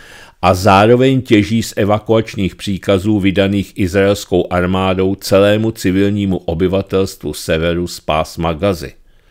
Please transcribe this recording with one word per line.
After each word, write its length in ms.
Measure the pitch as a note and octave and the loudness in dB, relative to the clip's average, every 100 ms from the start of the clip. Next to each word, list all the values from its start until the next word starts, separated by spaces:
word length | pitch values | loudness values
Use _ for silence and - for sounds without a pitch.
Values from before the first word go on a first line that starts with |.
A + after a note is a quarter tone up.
| - - - _ | -20 -20 -20 _
a 120 | F2+ | 0
zároveň 680 | F#2+ G2+ F#2+ A2 B2 C3 C3+ | 2 4 4 6 4 4 0
těží 420 | B2 G#2+ G2 A2+ | 2 2 2 -2
z 100 | G#2+ - | -4 -2
evakuačních 800 | G2+ G#2 - A2+ A2+ - F#2 - | 0 0 0 0 0 -4 -6 -6
příkazů 640 | - F#2 - G2 G2+ G#2+ | -8 -6 0 0 2 2
vydaných 520 | F#2+ F#2 G2 G2+ F#2 - | 2 2 0 0 -4 -4
izraelskou 720 | F#2+ G2+ G2 G2+ - F2+ F2 | -2 0 0 0 0 -2 0
armádou 680 | F2+ F2+ F#2+ F#2+ F#2 F#2+ G2 | -2 0 0 0 0 -2 -4
celému 560 | - G2 G2+ G#2+ A2 | 2 4 4 2 -2
civilnímu 680 | A2 F#2+ F#2 G2+ G2+ G2 F2+ | -2 -2 2 0 0 -2 -2
obyvatelstvu 960 | - E2 F#2 F#2+ G2 G2 F#2+ - - | -4 -2 0 0 -2 -2 -2 -6 -10
severu 540 | - - E2 E2 E2+ F2 | -8 -4 -2 0 -2 -4
z 120 | - | -8
pásma 540 | - D#2 D#2 - E2 | -4 -2 -2 -4 -4
Gazy. 380 | D#2+ G2+ E2+ C#2+ - _ _ _ | -2 -2 -4 -8 -18 _ _ _